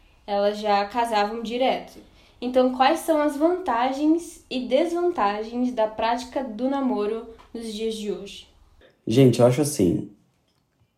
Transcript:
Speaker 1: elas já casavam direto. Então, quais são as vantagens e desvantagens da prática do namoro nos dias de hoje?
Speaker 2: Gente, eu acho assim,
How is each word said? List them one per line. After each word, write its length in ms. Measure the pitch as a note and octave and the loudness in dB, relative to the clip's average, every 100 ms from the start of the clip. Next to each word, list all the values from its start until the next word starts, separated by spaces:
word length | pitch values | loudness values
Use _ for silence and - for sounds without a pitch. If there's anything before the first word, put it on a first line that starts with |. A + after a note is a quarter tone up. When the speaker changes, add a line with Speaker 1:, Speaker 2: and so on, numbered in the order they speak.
| _ _ - | _ _ -4
Speaker 1:
elas 320 | G3+ G3+ G#3 | 0 0 0
já 260 | G#3+ G3+ | 0 0
casavam 580 | G3+ B3 A#3 G#3+ G#3 A3+ | 0 -2 0 0 0 -2
direto. 560 | G#3+ B3 B3+ - - - - _ _ _ | -6 0 0 0 -6 -20 -20 _ _ _
Então, 320 | A#3+ B3+ B3+ | 0 2 2
quais 280 | B3+ C4 D#4+ | 4 2 2
são 200 | - D#4 | 0 2
as 160 | D4 C#4 | 2 2
vantagens 1080 | E4 F4+ E4 A3+ B3+ C4+ D4+ E4 - - _ | 0 0 -2 0 0 0 2 2 0 -18 _
e 120 | B3+ | -8
desvantagens 1120 | A3+ C4 E4+ E4+ F4 E4+ G3+ G#3 A3+ A#3+ B3 | 0 2 2 0 -2 0 0 -2 -6 -2 -2
da 140 | A#3+ G#3+ | 0 -2
prática 560 | G#3+ A3+ B3 B3 D4 | 0 -2 -2 -4 -6
do 280 | A#3 G#3+ C4 | -6 -4 -4
namoro 560 | C#4 C4 G#3 G#3 A3+ A#3+ - - | -2 -2 -2 -2 -4 -10 -20 -16
nos 200 | A#3 A3+ | -12 -10
dias 220 | G#3 A3+ | -6 -6
de 160 | G#3 G#3 | -4 -6
hoje? 360 | F3+ G3+ - - _ _ _ - _ - | -8 -10 -18 -20 _ _ _ -20 _ 0
Speaker 2:
Gente, 340 | A2+ C3 B2 | 6 6 6
eu 60 | A#2+ | 4
acho 140 | C3 | 4
assim, 500 | C#3+ - F#2 D#2+ - - _ _ _ _ _ _ _ | -2 2 0 0 -4 -16 _ _ _ _ _ _ _